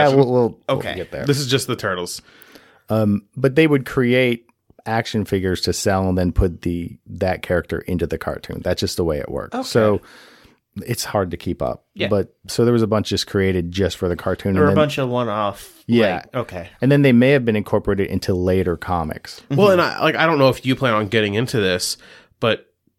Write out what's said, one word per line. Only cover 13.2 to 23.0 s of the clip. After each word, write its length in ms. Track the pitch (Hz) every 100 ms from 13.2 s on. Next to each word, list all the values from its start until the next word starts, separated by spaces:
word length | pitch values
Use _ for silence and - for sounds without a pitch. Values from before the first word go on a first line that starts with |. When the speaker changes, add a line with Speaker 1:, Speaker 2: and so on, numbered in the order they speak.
| -
Speaker 2:
created 460 | 101 95 92 87
just 240 | 90 90 -
for 140 | 90
the 60 | 87
cartoon. 360 | 95 92 101
Speaker 3:
There 100 | 95
Speaker 2:
And 20 | 147
Speaker 3:
were 40 |
a 20 |
Speaker 2:
then, 80 | 147
Speaker 3:
bunch 160 | 147 143
of 100 | 127
one-off. 640 | 123 117 107 101 95 - - -
Speaker 2:
yeah. 300 | 117 104 90
Speaker 3:
Like, 180 | -
okay. 340 | - - 90 87 -
Speaker 2:
And 100 | 127
then 80 | 143
they 120 | 139
may 180 | 120 127
have 160 | 143 117
been 100 | 107
incorporated 520 | 101 107 101 98 95
into 260 | 95 -
later 420 | 90 92 92 90 85
comics. 640 | - 87 76 - - - -
Speaker 1:
Well, 200 | 143 202
Speaker 3:
Mm-hmm. 40 |
Speaker 1:
and 80 | 180
I, 220 | 143 -
like, 140 | 156 113
I 100 | 160
don't 120 | 151
know 120 | 131
if 160 | 120 131
you 100 | 127
plan 160 | 131
on 160 | 107 104
getting 240 | 110 104
into 260 | 101 127 120
this, 360 | 95 90 - - - - _ _
but 300 | 117 104 _ _ _ _